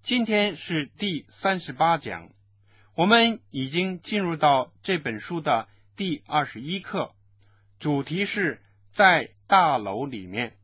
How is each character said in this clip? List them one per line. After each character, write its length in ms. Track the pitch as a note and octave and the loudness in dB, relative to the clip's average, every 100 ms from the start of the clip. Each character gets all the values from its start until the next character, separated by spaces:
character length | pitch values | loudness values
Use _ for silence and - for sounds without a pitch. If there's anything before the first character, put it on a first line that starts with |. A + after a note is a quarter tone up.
今 200 | - B3 | 0 -2
天 320 | A3 G#3+ G#3 D#3+ | 2 2 0 -4
是 300 | - E3 C#3+ | -6 -4 -4
第 400 | _ G#3 D#3+ - | _ -6 -6 -10
三 300 | - F#3+ F#3 | -4 -2 -2
十 160 | D#3 | -6
八 240 | B2+ D#3+ E3 | 0 2 2
讲， 320 | A#2+ F2 E2+ _ _ _ _ _ _ | -2 -12 -14 _ _ _ _ _ _
我 120 | - F#3 | 0 4
们 340 | A3+ A#3 A3 _ | 6 4 0 _
已 180 | C#3 C3 | -8 -4
经 320 | D#3+ F#3+ F3+ | -2 -4 -6
进 220 | - G#3+ | -4 -2
入 140 | F3+ D#3+ | -2 2
到 360 | D3+ C#3 B2+ _ | 4 4 0 _
这 160 | - F3+ | -4 -2
本 200 | C#3 G#2+ | -2 -8
书 220 | - E3+ | -6 -4
的 260 | D#3 A#2 A2 _ _ - | 0 0 0 _ _ -8
第 260 | G3 D3 - | -4 -4 -2
二 180 | D3+ C#3 | -2 -2
十 160 | G#2+ | -8
一 180 | C#3 F#3+ | -8 -8
课， 360 | - F#3+ C3 _ _ _ _ _ _ _ | -6 -6 -6 _ _ _ _ _ _ _
主 240 | D3 C#3+ | -2 -2
题 220 | C3+ D#3+ G3 | -2 -4 -4
是 380 | - F3+ A2+ _ _ _ | -2 -2 -4 _ _ _
在 420 | - G3 E3 A#2 _ _ | 4 4 4 0 _ _
大 320 | G3 E3+ C3 | 4 6 2
楼 260 | G2+ G#2 C#3 | -2 -6 -6
里 220 | A#2+ F#2 | -8 -8
面 280 | G2+ A#2 _ | -6 -6 _